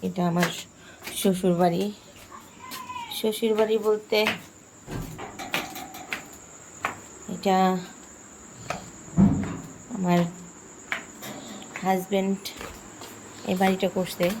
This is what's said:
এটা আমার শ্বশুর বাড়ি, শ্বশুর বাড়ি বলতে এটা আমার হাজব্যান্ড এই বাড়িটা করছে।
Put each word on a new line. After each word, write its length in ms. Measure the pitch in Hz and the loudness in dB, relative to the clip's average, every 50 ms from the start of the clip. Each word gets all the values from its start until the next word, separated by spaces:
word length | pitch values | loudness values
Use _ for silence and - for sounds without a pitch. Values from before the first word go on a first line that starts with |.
| 185 | -2
এটা 160 | 185 175 185 180 175 | -2 0 2 2 2
আমার 180 | 165 175 175 170 - - - - - - - - - - - - - - | 4 4 2 2 0 -6 -10 -14 -18 -20 -20 -20 -20 -14 -12 -10 -8 2
শ্বশুর 360 | - 202 185 185 185 185 175 170 | 2 2 2 4 4 2 4 6
বাড়ি, 220 | 180 175 170 180 196 208 208 - - - - - - - - - - - - - - 1017 1047 1017 - - - 988 - - - - | 6 4 4 2 -2 -2 -4 -8 -16 -20 -20 -20 -20 -18 -18 -18 -18 -20 -20 -18 -14 -12 -10 -10 -10 -10 -10 -10 -8 -8 -6 -2
শ্বশুর 340 | - 220 214 - 233 220 214 214 | 0 0 0 2 2 2 4 4
বাড়ি 180 | 220 214 220 220 202 220 | 4 4 4 2 4 4
বলতে 300 | 214 214 214 - - 208 220 220 214 165 - - - - - - - - - - 156 - 165 - - - - - - - - - - - - - - - - - - - - - - - - - - - - - - - - - - - - - - - - - - - - - 185 | 2 2 0 0 2 4 4 2 0 -2 -8 -16 -20 -20 -20 -20 -20 -20 -14 -10 -8 -8 -8 -8 -10 -12 -14 -14 -12 -12 -8 -6 -4 -4 -6 -6 -10 -12 -12 -12 -14 -14 -10 -8 -10 -10 -10 -16 -18 -20 -20 -20 -20 -20 -20 -20 -18 -8 -8 -8 -8 -8 -16 -18 -18 -16 -10 -10 -10
এটা 240 | 175 - 196 190 185 190 185 185 180 180 - - - - - - - - - - - - - - - - - - - - - - - - - - - 196 - - - - - - - - - - - - - 240 | -2 2 4 6 6 6 6 4 2 -2 -8 -14 -18 -18 -20 -20 -20 -20 -20 -20 -20 -20 -20 -18 -16 -10 -10 -10 -10 -10 -14 -16 -18 -18 -4 6 8 8 8 8 4 0 -2 -4 -8 -10 -14 -16 -18 -14 -10 -4
আমার 220 | 208 185 175 175 175 170 170 - - - - - - - - - - - - - - - - - - - - - - - - - - - - - - - | -2 2 4 6 4 4 2 -2 -10 -16 -18 -18 -20 -20 -20 -20 -20 -8 -8 -8 -8 -8 -14 -16 -14 -12 -12 -12 -12 -12 -12 -14 -14 -14 -14 -12 -4 2
হাজব্যান্ড 560 | 185 190 185 180 - 202 190 190 196 196 190 - - - - - - - - - - - - - - - - - - - - - - | 2 2 2 2 0 0 2 2 2 0 -2 -4 -10 -10 -10 -12 -12 -12 -14 -16 -18 -16 -16 -16 -16 -16 -16 -18 -16 -16 -10 -4 -2
এই 60 | 190 185 | 2 4
বাড়িটা 260 | 196 190 190 185 - 185 185 | 4 4 4 4 2 0 0
করছে। 300 | 190 185 - - - 180 175 208 226 | 0 -2 -2 0 0 0 0 0 -2